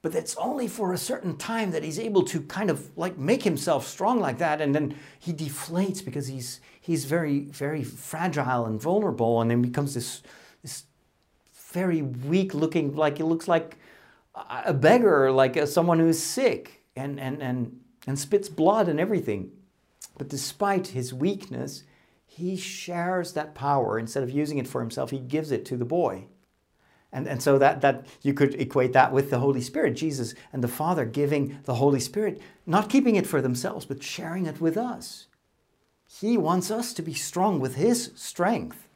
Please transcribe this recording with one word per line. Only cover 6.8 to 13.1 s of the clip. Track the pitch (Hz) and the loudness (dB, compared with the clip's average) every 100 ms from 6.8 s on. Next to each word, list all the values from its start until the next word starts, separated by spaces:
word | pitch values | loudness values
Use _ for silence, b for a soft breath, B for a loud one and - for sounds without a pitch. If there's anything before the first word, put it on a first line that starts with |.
| - 160 135 | -2 -2 0
very, | 160 156 143 | -2 2 0
very | 143 - 143 156 | -2 -6 -4 -4
fragile | 117 - - 160 180 147 127 123 113 | -6 -10 -12 -4 -2 0 0 0 0
and | 107 | -2
vulnerable, | 143 202 208 113 113 117 | 0 0 0 0 2 4
and | 117 | 4
then | 117 | 2
becomes | 123 123 143 | 2 0 -2
this, | 131 117 - B B B B | -4 -8 -12 B B B B
this | - - - _ _ _ _ _ _ - - | -16 -16 -16 _ _ _ _ _ _ -20 -8
very | 180 185 165 | -2 0 0
weak | 135 123 135 180 190 | -2 -4 2 2 2
looking, | 147 156 170 143 | 0 0 2 0
like, | 147 151 | 2 0